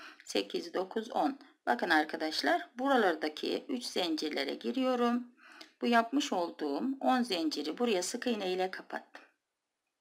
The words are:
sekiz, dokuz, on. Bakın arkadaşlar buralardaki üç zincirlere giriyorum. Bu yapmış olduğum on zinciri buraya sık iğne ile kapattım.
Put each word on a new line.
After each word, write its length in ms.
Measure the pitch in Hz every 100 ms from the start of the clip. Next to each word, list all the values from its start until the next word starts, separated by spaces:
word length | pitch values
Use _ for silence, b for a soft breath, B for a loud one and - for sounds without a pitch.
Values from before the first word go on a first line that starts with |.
| B B
sekiz, 500 | - 208 196 180 165
dokuz, 360 | 175 185 226 220
on. 280 | - 151 135 B B -
Bakın 240 | 123 180
arkadaşlar 800 | 156 156 160 160 156 - 339 - 233
buralardaki 840 | 269 254 196 156 156 - 160 180 -
üç 160 | -
zincirlere 720 | - - 175 156 151 139 139
giriyorum. 800 | - 226 247 254 247 240 240 - B B B B B
Bu 60 | 247
yapmış 460 | 233 226 277 -
olduğum 640 | 196 170 - 151 143 247 269
on 220 | - 254
zinciri 560 | 240 175 160 147 147 -
buraya 240 | 240 185
sık 240 | 180 240 254
iğne 260 | 214 190
ile 180 | 185 185
kapattım. 540 | - - - - - - _ _ _ _ _ _ _